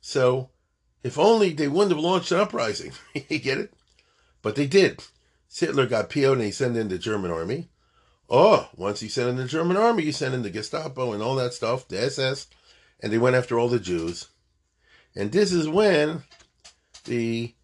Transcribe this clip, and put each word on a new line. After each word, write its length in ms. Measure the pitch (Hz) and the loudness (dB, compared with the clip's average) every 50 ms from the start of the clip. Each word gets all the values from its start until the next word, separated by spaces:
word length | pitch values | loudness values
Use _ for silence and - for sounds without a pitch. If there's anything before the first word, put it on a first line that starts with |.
So, 480 | - - - 143 127 123 127 131 131 - _ _ _ _ _ _ _ _ _ _ _ | -14 -4 0 2 4 4 2 2 -4 -8 _ _ _ _ _ _ _ _ _ _ _
if 140 | 123 131 | -8 0
only 340 | 147 165 208 226 220 208 185 | 4 4 6 6 6 4 2
they 160 | 156 143 156 | 2 0 -2
wouldn't 240 | 143 143 180 208 196 | 0 2 2 2 2
have 120 | 175 151 156 | 2 0 2
launched 280 | 175 185 180 175 - | 2 0 0 0 0
an 80 | 170 175 | 0 0
uprising. 540 | 208 190 - 233 233 - - - - 143 135 - - - _ | 0 0 -2 -4 -2 -2 -4 -6 -10 -14 -16 -18 -20 -10 _
<laughs> 160 | 143 131 _ | -10 -6 _
You 100 | 160 147 | -6 -4
get 180 | - 135 131 | -2 -4 -4
it? 160 | - - - _ _ _ _ _ _ _ _ _ _ _ _ _ _ | -4 -6 -8 _ _ _ _ _ _ _ _ _ _ _ _ _ _
But 140 | - 110 107 | -6 -4 -2
they 120 | 139 147 | -2 -2
did. 360 | 135 151 196 180 143 - - - - _ _ _ _ _ _ _ _ - | 4 4 4 4 4 2 -4 -20 -20 _ _ _ _ _ _ _ _ -4
Hitler 340 | - 175 156 - 139 131 | -4 -2 0 2 0 0
got 220 | 113 120 110 101 - | 2 0 -2 -2 -2
P 160 | - 147 139 | 0 2 2
O'd 120 | 135 135 | 4 4
and 80 | 127 113 | 2 0
he 60 | 104 | -4
sent 260 | 92 - 135 123 117 | -2 -2 -2 -2 0
in 100 | 117 110 | -2 -2
the 100 | 104 92 | -2 -4
German 340 | 87 - 110 107 104 95 87 | -6 -4 -4 -2 -2 -2 -4
army. 380 | 85 82 82 92 120 160 170 - _ _ _ _ _ _ _ _ _ _ _ _ | -4 -4 -4 -4 -6 -6 -8 -12 _ _ _ _ _ _ _ _ _ _ _ _
Oh, 400 | - 127 170 220 202 127 - - - | 4 6 6 6 6 4 2 -4 -12
once 240 | - 90 101 104 - | -6 -6 -6 -4 -6
he 100 | 110 104 | -8 -8
sent 200 | - 131 123 123 | -4 -2 -2 -2
in 80 | 123 | -2
the 80 | 127 127 | -4 -6
German 320 | 123 143 160 165 175 185 | -4 -4 -2 0 0 2
army, 260 | 196 220 233 233 208 160 | 2 2 2 2 2 -2
you 80 | 151 | -2
sent 240 | 135 - 151 131 131 | -4 -4 -4 -4 -4
in 80 | 127 117 | -4 -6
the 60 | 101 | -6
Gestapo 640 | 87 107 107 - - 151 156 151 135 131 127 120 107 | -6 -8 -8 -6 -8 -8 -8 -8 -6 -4 -4 -4 -2
and 100 | 104 107 | -2 -2
all 120 | 117 131 | -2 -2
that 180 | 135 123 123 123 | -2 -2 -4 -4
stuff, 340 | - - 110 120 127 - | -4 -2 -2 -2 -4 -4
the 140 | _ 92 92 | _ -6 -4
S 180 | 117 135 135 - | -4 -4 -2 -2
S, 280 | 131 131 139 139 - _ _ _ _ _ - _ _ _ _ _ | -2 -2 -2 -4 -10 _ _ _ _ _ -20 _ _ _ _ _
and 100 | - 110 | -6 -2
they 60 | 107 | 0
went 180 | 113 120 127 127 | 4 4 4 4
after 220 | 127 120 - 123 | 4 2 2 0
all 120 | 117 120 123 | 0 2 2
the 100 | 123 117 | 0 -2
Jews. 480 | 95 92 87 85 82 85 85 - - _ _ _ _ _ _ _ _ _ _ _ _ _ _ _ _ _ _ | -2 -2 -4 -2 -2 -4 -8 -8 -14 _ _ _ _ _ _ _ _ _ _ _ _ _ _ _ _ _ _
And 160 | - 101 104 | -6 -6 -2
this 200 | 123 190 208 180 | 2 2 2 2
is 160 | 180 170 156 | 2 0 0
when 560 | 156 156 196 214 208 180 151 151 151 165 156 - _ - _ - _ _ _ _ - _ _ _ _ _ - _ | 0 2 2 4 4 4 4 2 0 -2 -6 -10 _ -20 _ -20 _ _ _ _ -20 _ _ _ _ _ -20 _
the 480 | - 120 120 117 117 117 117 117 117 _ _ | -4 -4 -2 -2 -2 -2 -4 -6 -8 _ _